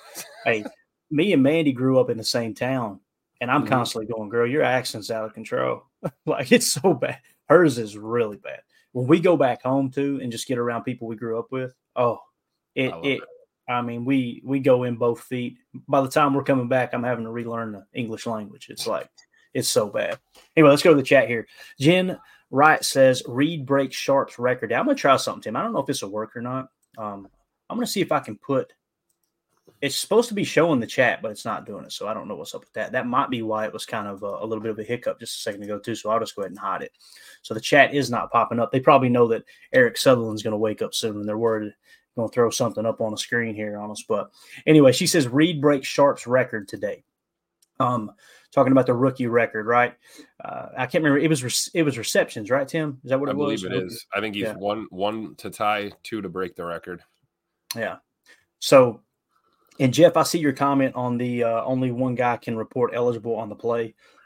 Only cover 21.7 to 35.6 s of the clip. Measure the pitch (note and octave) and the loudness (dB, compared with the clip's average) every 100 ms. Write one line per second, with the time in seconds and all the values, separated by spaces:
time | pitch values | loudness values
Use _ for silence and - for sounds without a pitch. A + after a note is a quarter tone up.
21.7 | - C#3 F#3 F#3 D#3+ - _ _ C3 C#3 | 0 2 4 0 -6 -14 _ _ 4 4
22.7 | C#3+ - - C3 B2+ - B2 D3+ E3 C3 | 4 2 4 6 4 -2 -2 -2 -2 0
23.7 | C#3 C3+ - - C#3 - - B2 B2 A2 | 0 0 -6 0 0 0 -2 -2 -2 -2
24.7 | B2+ B3 C#4 C#3+ B2+ - - A2 B2 A3 | -2 0 2 4 4 2 -8 -8 -6 -4
25.7 | G3 C3 C3+ G2+ G#2+ A2 A#2+ A#2+ C3 C3 | -4 -4 -6 -6 -8 -8 -10 -8 -8 -10
26.7 | _ _ - G#2+ G2+ G2 _ _ _ - | _ _ -12 -12 -12 -16 _ _ _ -10
27.7 | A3+ A#3+ G3+ E3 D3 - G#2 - C3 B2 | -6 -4 -2 0 -2 -4 -12 -2 -2 -2
28.7 | _ _ _ _ _ _ _ _ _ _ | _ _ _ _ _ _ _ _ _ _
29.7 | _ C#3 - - G#3+ A#3 G3 D3+ D3+ E3+ | _ -6 -6 2 2 2 -2 0 2 4
30.7 | C3+ G#2+ - A#2+ E2+ G#2+ G#2+ A2+ F#2 - | 2 0 0 0 0 -6 -8 -8 -8 -8
31.7 | F#2+ - - G2+ G#2+ - E2 - - - | -14 -14 -10 -8 -8 -8 -12 -12 -14 -12
32.7 | A2+ G2+ B2 B2 B2+ C3 B2 A2 G#2+ G#2+ | -10 -4 -4 -2 -2 0 -4 -4 -4 -4
33.7 | - - A2+ G#2 G2 G2+ F#2+ A2+ A2 A2 | -8 -8 -8 -8 -8 -8 -8 -6 -6 -6
34.7 | G#2+ G#2+ A#2+ G#2+ - A#2 - A2+ G2+ | -8 -6 -6 -6 -8 -10 -8 -8 -8